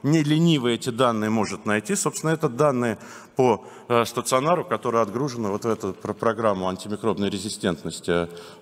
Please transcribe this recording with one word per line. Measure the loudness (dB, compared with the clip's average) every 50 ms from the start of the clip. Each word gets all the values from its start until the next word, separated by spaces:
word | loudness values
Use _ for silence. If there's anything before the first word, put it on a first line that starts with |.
| 0
не | 2 2 4
ленивый | 4 4 2 4 4 4 4 4 2 2 0
эти | 0 -2 -4
данные | 0 2 2 2 2 2 0 0
может | 2 0 0 0 -4 -4 -2
найти. | 0 0 0 0 -2 -2
Собственно, | -2 -2 -4 -4 -4 -2 -2
это | -2 0 0 -2
данные | 0 2 2 2 2 2 0 -2 -2 -4 -8 -16 -18 -20 -20 -8 0
по, | 2 4 4 4 2 0 -10 -20 -12 -4
э, | 0 2 2 2
стационару, | 2 -2 -6 -2 0 0 2 2 2 0 0 0
которые | -2 -4 -2 -2 0 2 2
отгружены | 2 2 0 -4 -4 -4 -4 -4 -4 -4
вот | -4 -2 -2
в | -2
эту | -2 -2 -4 -6 -6
про-, | -6 -6 -8 -4
программу | -2 0 0 0 2 0 0 0 0 0
антимикробной | -2 -4 -4 -6 -8 -8 -4 -2 -2 0 0 0 -2
резистентности, | -2 -4 -6 -6 -8 -2 -2 -2 -2 -2 -4 -10 -10 -6 -2 0 0 0 0
э, | -2 -6 -14 -18 -18 -14 -6